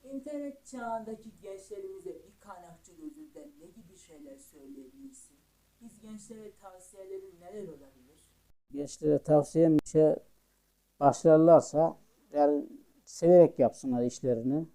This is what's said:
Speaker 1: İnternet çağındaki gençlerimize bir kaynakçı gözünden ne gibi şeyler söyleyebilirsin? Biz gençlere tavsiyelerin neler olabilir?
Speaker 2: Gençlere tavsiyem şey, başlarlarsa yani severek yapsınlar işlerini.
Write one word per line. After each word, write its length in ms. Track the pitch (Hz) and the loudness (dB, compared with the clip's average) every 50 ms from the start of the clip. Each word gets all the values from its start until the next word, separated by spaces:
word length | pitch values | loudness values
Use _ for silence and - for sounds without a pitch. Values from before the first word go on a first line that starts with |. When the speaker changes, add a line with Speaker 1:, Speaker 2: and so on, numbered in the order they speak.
| _ | _
Speaker 1:
İnternet 600 | 262 277 269 269 294 294 285 285 277 277 _ _ | -14 -14 -14 -12 -12 -12 -10 -12 -12 -14 _ _
çağındaki 640 | - 262 247 233 233 226 226 220 220 220 214 - 220 _ _ | -20 -16 -14 -10 -10 -10 -10 -10 -14 -16 -16 -18 -20 _ _
gençlerimize 680 | 196 196 196 190 - - 214 196 190 190 190 - - 185 | -20 -18 -18 -18 -18 -18 -18 -16 -16 -16 -18 -16 -16 -16
bir 300 | - - - - _ _ | -16 -16 -20 -20 _ _
kaynakçı 520 | _ 208 190 180 175 170 170 _ _ _ | _ -20 -20 -20 -20 -20 -20 _ _ _
gözünden 600 | _ 160 - 302 294 302 311 302 _ 156 294 294 _ 294 | _ -18 -18 -18 -18 -18 -20 -20 _ -20 -20 -20 _ _
ne 60 | - | -20
gibi 300 | - _ 226 - - - | -20 _ -20 -20 -20 -20
şeyler 400 | _ - _ 160 147 147 143 139 - | _ -20 _ -20 -20 -20 -20 -20 -20
söyleyebilirsin? 960 | - _ _ 302 269 277 - - - - 269 269 277 269 _ - - _ _ _ _ _ _ _ _ _ _ _ | -20 _ _ -20 -20 -20 -20 -20 -20 -20 _ -20 -20 -20 _ -20 -20 _ _ _ _ _ _ _ _ _ _ _
Biz 200 | 233 226 208 _ | -20 -20 _ _
gençlere 520 | - 214 214 208 - - 233 220 214 202 _ | -20 -20 -20 -20 -18 -20 -20 -20 -20 -20 _
tavsiyelerin 840 | _ _ 190 185 185 185 - _ 196 190 190 196 190 190 190 175 170 | _ _ -20 -20 -20 -20 -20 _ -20 -18 -16 -16 -16 -16 -20 -20 _
neler 280 | 175 180 202 214 190 165 | -20 -18 -16 -16 -16 -16
olabilir? 640 | 151 139 139 135 _ _ _ _ _ _ _ _ _ _ _ _ _ _ _ _ | -18 -20 -20 -20 _ _ _ _ _ _ _ _ _ _ _ _ _ _ _ _
Speaker 2:
Gençlere 480 | - 139 147 143 - - 160 151 147 139 | -10 -10 -10 -10 -12 -6 -2 -2 -2 -2
tavsiyem 580 | - - 151 147 143 - - 160 165 165 156 151 - | 0 2 2 2 2 0 0 0 2 2 2 0 -2
şey, 300 | - - 156 156 151 - - - _ _ _ _ _ _ _ _ _ _ _ _ _ _ _ | 0 0 2 2 2 2 -2 -8 _ _ _ _ _ _ _ _ _ _ _ _ _ _ _
başlarlarsa 960 | 143 143 123 - - 165 156 156 160 170 165 147 - - - 147 160 165 - _ _ _ _ _ _ _ | 0 0 0 2 4 4 6 6 6 6 6 6 4 2 -2 -2 -2 -2 -4 _ _ _ _ _ _ _
yani 340 | - 147 147 143 147 147 - - - - _ _ _ _ _ | -2 0 0 0 0 -2 -6 -8 -18 -20 _ _ _ _ _
severek 540 | - - - 170 170 180 175 170 147 - - | -20 -12 -2 4 6 8 8 8 6 4 0
yapsınlar 440 | 139 139 - - - 135 123 120 | 0 0 0 -6 -8 -6 -4 -4
işlerini. 640 | 120 123 - - - 131 120 113 117 131 135 156 160 160 _ | -4 -4 -6 -6 -4 -4 -4 -2 -4 -4 -4 -4 -6 -8 _